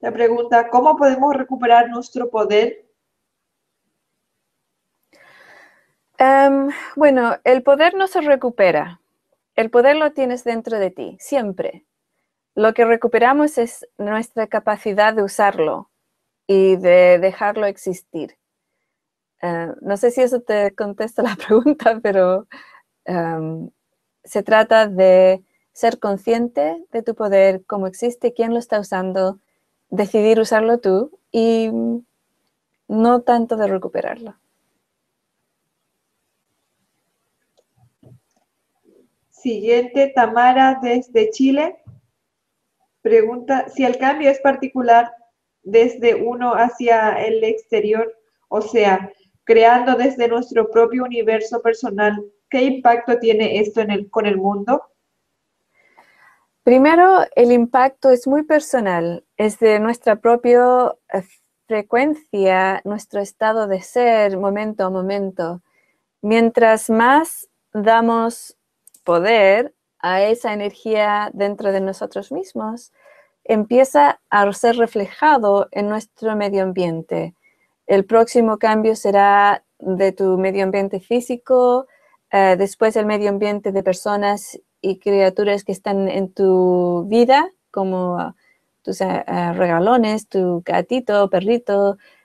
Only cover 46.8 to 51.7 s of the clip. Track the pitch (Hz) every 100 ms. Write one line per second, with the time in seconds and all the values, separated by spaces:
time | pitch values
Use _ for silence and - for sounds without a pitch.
46.8 | 233 226 214 - 220 220 220 220 - 220
47.8 | 208 220 226 - _ _ _ 214 214 233
48.8 | 202 190 190 - _ _ - 226 226 247
49.8 | 254 240 269 254 233 233 - 233 214 226
50.8 | 233 254 247 233 220 220 220 240 233